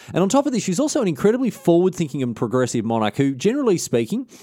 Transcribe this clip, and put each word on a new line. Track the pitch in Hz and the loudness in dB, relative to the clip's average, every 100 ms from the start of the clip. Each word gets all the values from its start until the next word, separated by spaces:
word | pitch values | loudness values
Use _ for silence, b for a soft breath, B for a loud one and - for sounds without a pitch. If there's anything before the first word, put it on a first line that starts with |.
| B | B
And | 156 | -2
on | 190 | 2
top | 269 | 2
of | 285 | 2
this, | 226 | -2
she's | 190 175 | -2 -2
also | 302 302 | -2 0
an | 196 | -2
incredibly | 139 202 247 247 | 0 2 2 -2
forward-thinking | - - 170 185 180 151 143 | -2 2 4 4 0 -6 -4
and | 123 110 | -4 -4
progressive | 117 127 123 120 | -2 0 0 -2
monarch | 110 113 107 - | -2 0 0 0
who, | 139 | 0
generally | 131 202 277 247 170 | 2 0 2 0 0
speaking, | - 120 113 226 254 B | 0 -2 0 -4 -6 B